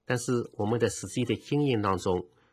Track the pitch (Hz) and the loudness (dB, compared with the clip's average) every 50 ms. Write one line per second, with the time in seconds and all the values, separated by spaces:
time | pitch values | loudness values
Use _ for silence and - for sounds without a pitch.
0 | _ - 127 120 - - 127 120 113 - - - 104 104 120 117 120 107 - - | _ -4 -4 -4 -2 0 -2 -2 -2 -4 -6 -4 -2 -2 0 2 2 0 0 -2
1 | - 98 - 127 123 - 110 104 - - 147 147 147 139 123 107 101 101 95 90 | -8 -6 -4 -2 -2 0 -2 -2 -2 -2 0 2 2 2 2 2 2 2 2 2
2 | - 101 90 90 - - _ _ _ _ | 2 0 0 0 -2 -6 _ _ _ _